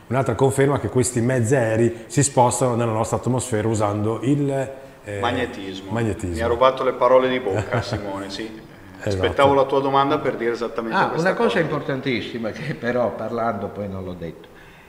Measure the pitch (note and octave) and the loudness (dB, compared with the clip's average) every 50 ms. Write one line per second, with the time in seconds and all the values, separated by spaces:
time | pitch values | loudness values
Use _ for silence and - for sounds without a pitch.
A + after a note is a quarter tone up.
0 | - - A#2 C3+ C3 B2+ A2+ - C3+ C3+ - C3+ C#3 C#3+ C#3 A#2 - G2 - B2+ | -8 -2 -2 0 0 0 2 4 2 4 4 4 2 2 2 0 -2 0 2 2
1 | A#2 - - A#2 A2+ B2 C3 B2+ A2+ G#2+ C#3+ C3+ A#2 A2 A2 A2 A#2 A2+ A#2 - | 2 2 0 0 0 2 2 2 2 2 2 2 4 2 4 4 4 2 2 -2
2 | - - - D3 C3 - - C3 B2 B2 A#2+ - C3+ B2+ A#2+ A2+ A#2+ A#2 A2 A2 | -10 -2 0 2 2 2 4 4 4 4 4 2 0 2 2 2 0 0 0 0
3 | A2+ - B2 G#2+ - A2+ B2+ B2 - - A2 G#2+ G#2+ A2+ A2+ G#2 A2 G2+ G#2 G#2+ | 0 0 -2 -2 0 0 0 0 -2 -2 -2 0 0 0 2 2 0 0 0 0
4 | G#2 A2 A2+ - - C3 D3 C#3+ C#3+ C#3 C3+ C3+ C3 - - - - - - - | 0 0 -2 0 0 0 2 2 2 0 0 -2 -4 -6 -8 -14 -18 -20 -20 -16
5 | - G#2 G#2 G2+ G2 A#2+ B2+ B2+ B2 A#2 A#2+ G#2+ G2 F#2+ F#2 F#2+ F#2+ F#2+ G#2+ A#2 | -12 -10 -6 -4 -2 -2 -2 -2 -4 -4 -6 -10 -10 -10 -10 -10 -8 -4 -2 0
6 | A#2 G#2+ F#2 - G2 F2+ E2+ D#2 A2+ A#2+ A#2+ A#2 B2+ C3 C3 - C3+ B2+ B2 - | 0 0 -2 -2 -4 -4 -4 -2 0 0 2 4 4 2 4 2 -2 -2 0 2
7 | B2+ B2 B2+ B2+ B2+ C3 B2+ B2+ - G2+ F#2+ G#2 G2 - G2+ A2 - - A2+ G2+ | 4 6 6 6 6 4 0 0 0 0 -2 -2 -2 -2 -2 -2 -2 -2 -6 -6
8 | G2+ G2 F#2+ G2 G2 G2 - - A2 A2+ A2 - - - - - - - - - | -6 -6 -8 -8 -8 -8 -8 -10 -10 -10 -12 -16 -18 -20 -20 -20 -20 -20 -18 -8
9 | - G#2+ G2 F#2 F#2+ A#2 - - C#3 C#3 C#3 C#3 C3 C3+ C#3+ C#3 C#3 C#3 C3+ C#3 | -4 -2 -2 0 0 0 2 4 4 6 6 4 4 4 2 0 2 4 2 4
10 | C#3 C#3+ D3+ C#3+ - C3+ A2+ G#2+ A#2 A#2 A#2 A2 A#2+ A2 - - A2+ A2+ A2+ F#3+ | 4 4 2 0 0 -2 -2 0 -2 -2 -2 -2 -4 -4 -4 -4 -4 -2 0 0
11 | D#3+ A2+ A#2+ D#3 E3+ F#3+ F3+ F#3+ A#3 G#3+ - F#3 D#3+ C#3+ D#3 C#3+ C#3 - C#3 C3 | 0 0 0 0 0 0 0 2 0 0 2 0 0 0 -2 -4 -4 -4 -4 -2
12 | B2+ C#3 B2 G#2 F#2 - - A#2 A2+ G#2 G2 - D#3 C#3 C#3+ - A#2+ A#2 A#2+ B2 | -2 -2 -2 -2 -4 -6 -8 -6 -6 -6 -6 -6 -6 -8 -6 -4 -2 0 0 2
13 | A#2+ G#2 - - A2 A2 A#2+ A#2 A2+ A#2 A2 G2+ G2+ F#2+ - G2 G#2 G2+ F#2+ F#2+ | 0 0 -2 -4 -6 -4 -4 -2 -2 -2 -2 -2 -6 -6 -6 -6 -6 -6 -6 -8
14 | F#2 F#2 F2+ E2+ E2+ E2 D#2+ - - - - - - - - - - | -8 -8 -8 -8 -10 -10 -10 -12 -18 -20 -20 -20 -20 -20 -20 -20 -20